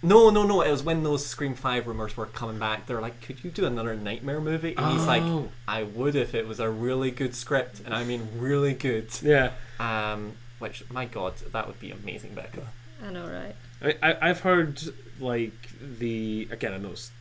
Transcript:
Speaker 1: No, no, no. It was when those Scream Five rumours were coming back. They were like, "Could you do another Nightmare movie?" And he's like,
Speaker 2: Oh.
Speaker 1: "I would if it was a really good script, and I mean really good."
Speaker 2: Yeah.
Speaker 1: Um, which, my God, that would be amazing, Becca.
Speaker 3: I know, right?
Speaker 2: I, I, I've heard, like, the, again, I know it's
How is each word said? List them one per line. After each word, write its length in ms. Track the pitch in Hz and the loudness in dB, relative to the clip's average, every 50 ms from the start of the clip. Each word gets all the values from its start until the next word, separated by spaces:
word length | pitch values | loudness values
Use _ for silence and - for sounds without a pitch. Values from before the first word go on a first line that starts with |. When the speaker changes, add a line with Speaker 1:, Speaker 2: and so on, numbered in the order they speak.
| - | 6
Speaker 1:
No, 260 | 170 196 226 226 220 | 10 10 12 12 12
no, 120 | 208 208 208 | 10 8 6
no. 160 | 202 202 190 160 | 6 4 4 4
It 80 | 151 | 4
was 120 | 147 135 - | 2 2 2
when 200 | 156 165 160 156 | 0 0 2 2
those 200 | 151 147 139 143 | 2 0 0 0
Scream 300 | - - - 147 139 131 | -4 -6 -4 -4 -4 -4
Five 320 | 123 - 135 123 123 113 | -2 -2 -2 -2 0 -2
rumours 300 | 120 113 107 107 104 - | -2 -4 -4 -4 -4 -4
were 100 | - 110 | -4 -6
coming 320 | 107 - - 117 113 110 110 | -6 -6 -8 -6 -6 -4 -4
back. 280 | 107 107 107 107 - | -2 -2 -4 -4 -4
They 80 | - 131 | -4 -4
were 60 | 113 | -4
like, 200 | 110 117 117 - - | -4 -6 -8 -10 -12
"Could 200 | - 131 - - | -12 -12 -10 -10
you 60 | 175 | -8
do 140 | 165 - 196 | -2 0 0
another 300 | 147 123 120 113 117 110 | 0 0 0 -2 -2 -4
Nightmare 460 | 107 104 104 107 - 131 139 143 156 | -4 -4 -4 -6 -4 -4 -4 -4 -2
movie?" 340 | 151 156 160 160 160 165 156 | -2 -2 -2 -2 -2 -4 -2
And 160 | - 139 156 - | 0 0 2 2
he's 140 | - 165 | 2 2
like, 160 | 160 131 127 165 | 4 2 2 2
Speaker 2:
Oh. 280 | 170 170 160 139 110 - - - - | 2 0 0 -2 -4 -8 -10 -6 -4
Speaker 1:
"I 160 | 104 110 110 | -4 -2 -4
would 300 | 104 101 113 127 143 143 | -4 -4 0 0 2 2
if 180 | 143 123 113 - | 2 0 2 0
it 120 | 113 113 110 | -2 -2 -2
was 100 | 110 101 | -4 -2
a 80 | 117 113 | -2 -2
really 420 | 110 110 117 123 127 131 135 131 | 0 0 0 0 2 2 0 0
good 240 | 127 - 139 127 120 | 0 0 -2 -2 -2
script, 460 | - - - 143 131 127 - - - - | -4 -4 2 2 2 2 0 -6 -12 -8
and 100 | 117 113 | -4 -4
I 100 | 117 120 | -2 -2
mean 240 | 120 123 120 113 107 110 | -2 -2 -2 -4 -6 -6
really 380 | 117 123 131 143 143 139 143 135 | -4 0 2 4 4 4 4 2
good." 340 | - - 135 120 110 110 - - - - | 2 0 2 2 2 0 -4 -8 0 6
Speaker 2:
Yeah. 300 | 147 151 139 131 120 - - - - - - | 8 8 8 8 6 2 -4 -8 -8 -6 -4
Speaker 1:
Um, 540 | 120 113 113 107 107 107 107 107 104 104 110 - - - - - | -2 0 0 0 0 0 -2 -2 -4 -6 -8 -10 -14 -16 -12 -8
which, 260 | 117 107 - - 113 - | -8 -8 -8 -8 -12 -8
my 160 | 123 127 127 | -6 -6 -6
God, 280 | 123 - 113 92 92 - - - - - | -6 -4 -4 -4 -4 -4 -4 -8 -4 -4
that 140 | 113 107 | -4 -4
would 140 | - - - | -4 -8 -10
be 100 | - 98 | -12 -12
amazing, 440 | 95 98 104 101 - - - 98 101 | -10 -10 -8 -8 -8 -8 -10 -10 -10
Becca. 340 | 104 - - 113 - - 117 113 - - - - - 240 | -10 -10 -10 -10 -10 -10 -10 -12 -14 -16 -16 -16 -12 -12
Speaker 3:
I 60 | 202 | -10
know, 160 | 185 180 175 | -10 -8 -8
right? 680 | 170 160 180 - 202 - - - - - - - 143 151 - - | -8 -8 -8 -8 -8 -10 -12 -14 -16 -16 -4 0 0 0 4 4
Speaker 2:
I, 80 | 156 160 | 2 2
I, 160 | - 151 170 | 4 4 2
I've 100 | 180 175 | 2 2
heard, 400 | - 185 185 175 165 156 143 - 151 160 139 - - - - - | 4 4 6 6 4 2 -2 -6 -8 -10 -10 -12 -16 -16 -12 -6
like, 360 | 135 127 120 117 117 113 101 - - - - - | -4 -2 0 0 0 -2 -4 -10 -14 -16 -14 -14
the, 680 | - 143 127 113 120 117 113 113 110 110 110 110 110 - - | -14 -14 -8 -4 -2 -2 -2 -2 -2 -2 -2 -2 -4 -6 -6
again, 200 | 117 - 113 98 | -4 -4 -4 -4
I 40 | |
know 140 | 95 98 98 87 | -4 -6 -6 -8
it's 180 | - - - - - | -8 -10 -12 -14 -12